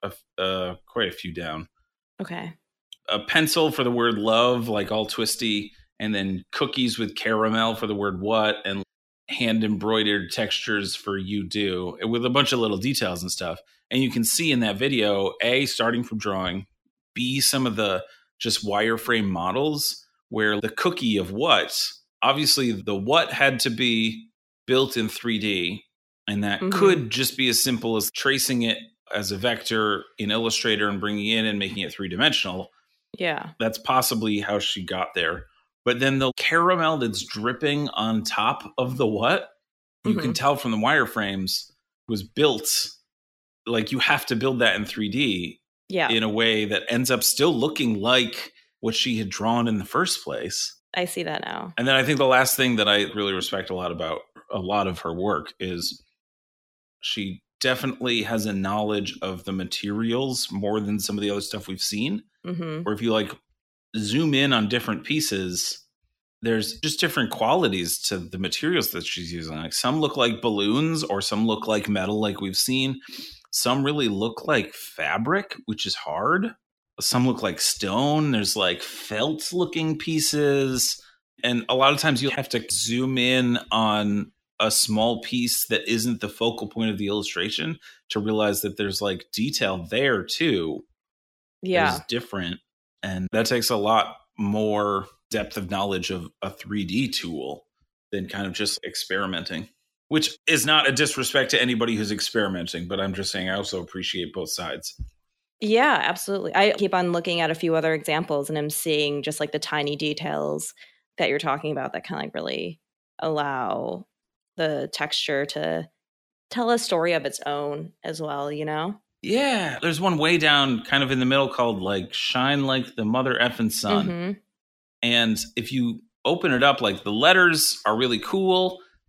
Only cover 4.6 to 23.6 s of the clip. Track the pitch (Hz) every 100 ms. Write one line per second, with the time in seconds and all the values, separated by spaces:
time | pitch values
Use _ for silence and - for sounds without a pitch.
4.6 | 120 104 92 107 104 - 110 - 117 104
5.6 | 104 - _ - 107 104 98 95 - -
6.6 | 143 139 123 113 107 - 110 110 110 110
7.6 | 113 107 110 104 101 92 101 110 107 107
8.6 | 95 98 95 _ _ _ - - 120 110
9.6 | 110 104 104 110 104 104 90 - 107 -
10.6 | - 107 98 - - 98 92 104 92 107
11.6 | 104 90 90 85 104 117 123 131 139 127
12.6 | 110 98 113 139 104 90 90 - 90 82
13.6 | - _ - 127 131 120 113 - 165 127
14.6 | 113 98 139 131 104 101 98 - 110 131
15.6 | 139 - 117 120 120 110 104 95 92 92
16.6 | 98 _ _ _ _ - 123 135 135 139
17.6 | 127 107 104 92 - - _ - 117 104
18.6 | 107 101 113 113 117 113 101 90 90 104
19.6 | 147 147 143 - - _ - 110 107 104
20.6 | 110 - 180 175 123 104 90 98 160 113
21.6 | - - - - _ _ 117 139 151 -
22.6 | 127 104 98 101 98 156 - - 139 127